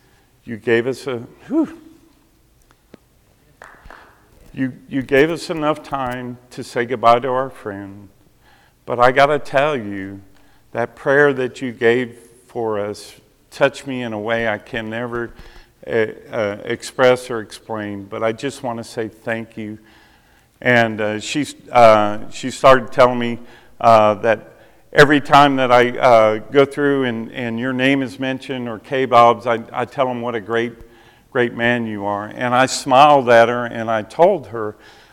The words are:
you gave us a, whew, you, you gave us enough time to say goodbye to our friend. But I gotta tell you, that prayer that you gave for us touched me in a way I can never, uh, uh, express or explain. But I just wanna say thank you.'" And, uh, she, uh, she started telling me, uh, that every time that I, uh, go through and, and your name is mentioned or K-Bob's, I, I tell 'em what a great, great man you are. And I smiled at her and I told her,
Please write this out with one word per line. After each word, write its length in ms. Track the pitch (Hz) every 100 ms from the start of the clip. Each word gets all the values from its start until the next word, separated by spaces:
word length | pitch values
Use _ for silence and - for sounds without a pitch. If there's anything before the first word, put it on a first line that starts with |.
| _ _ _ _
you 100 | -
gave 320 | 104 120 117 127
us 180 | 123
a, 120 | 143 120 127 _ -
whew, 340 | 311 285 - - _ _ _ _ _ _ _ _ _ _ - _ _ _ _ _ _ - _ - - _ _ _ _ _
you, 220 | 135 131 127 -
you 140 | 135
gave 260 | 123 135 160
us 220 | 165 -
enough 320 | 165 151 156
time 540 | - 135 127 127 123 120 _
to 140 | -
say 200 | 123 131
goodbye 360 | 120 120 117 120
to 100 | 131
our 220 | 127 135
friend. 580 | - 107 98 98 101 101 _ _ _ _ _ _ _
But 140 | - 120
I 120 | 123
gotta 260 | 131 143 147
tell 400 | - 135 151 135
you, 440 | 104 101 95 98 - _ _ _ _
that 240 | 117 120
prayer 380 | - 147 139 143
that 280 | 127 127 -
you 100 | 131
gave 460 | 113 117 123 123 - _ _ _
for 320 | 123 113 101
us 340 | 104 101 - - _ _ _
touched 340 | - 139 -
me 160 | 139 127
in 100 | 120
a 80 | 104
way 280 | 110 117 113
I 100 | 104
can 320 | - 117 110
never, 420 | 113 120 120 117 - - - _ _ -
uh, 180 | 117 110 - -
uh, 260 | 120 101 101
express 640 | - 120 - - 127 127 -
or 100 | 113
explain. 680 | 101 - - 110 104 101
But 180 | 98 110
I 80 | 113
just 320 | 110 139 -
wanna 200 | 123 117
say 240 | 113 120 110
thank 480 | _ 120 113 113
you.'" 220 | 110 107 107 _ _ _ _ _ _ _ _
And, 400 | 127 120 113 107
uh, 200 | 107 107
she, 260 | - 151 131 - -
uh, 580 | 123 113 107 104 101 -
she 180 | - 131
started 420 | - 139 131 110
telling 280 | 143 123 123
me, 200 | 120 117 - - _ -
uh, 360 | 117 110 107
that 380 | 98 113 107 - _ _ _ _
every 300 | - 143 143
time 360 | - 143 143 135
that 140 | 123
I, 200 | 123 123
uh, 460 | - 131 113 107 110 -
go 140 | 139
through 380 | 139 147 143 139
and, 280 | 127 113 113
and 280 | 135 120 113
your 120 | 131
name 300 | 127 131 139
is 180 | 127 98
mentioned 480 | 131 131 - 127 120
or 120 | 104
K-Bob's, 640 | - 135 127 120 120 107
I, 140 | 123 117 -
I 140 | -
tell 240 | 117 143 127
'em 120 | 120
what 120 | 120
a 80 | 117
great, 320 | 98 117 120 - - _ _ _ _
great 220 | 127 120
man 320 | 113 117 120
you 200 | 113 104
are. 200 | 101 101 107
And 220 | 110 123
I 100 | 123
smiled 640 | 131 - 143 127 151 143 120
at 200 | 117 120
her 140 | 123
and 280 | 117 117 113
I 100 | 110
told 460 | 101 - 180 180 101
her, 280 | 113 107 - - _ _